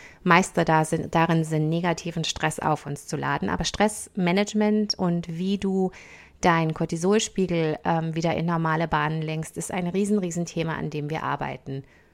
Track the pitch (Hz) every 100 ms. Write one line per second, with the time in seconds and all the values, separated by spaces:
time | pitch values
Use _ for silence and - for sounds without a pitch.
0 | - - 180 175 190 175 165 156 156 160
1 | - 165 165 160 156 156 156 170 175 165
2 | 170 165 156 - 156 - 160 147 143 143
3 | - 147 139 143 190 175 165 - 214 -
4 | - 202 175 190 208 214 214 214 208 -
5 | 180 170 170 165 190 196 196 190 185 -
6 | - - - - 180 165 160 - 165 165
7 | 180 214 - - 180 170 160 151 170 165
8 | 160 160 165 160 165 165 160 160 160 151
9 | 151 160 156 160 156 165 - 185 175 190
10 | 202 208 180 170 170 165 160 143 151 151
11 | 147 160 131 143 143 - - 135 - _
12 | _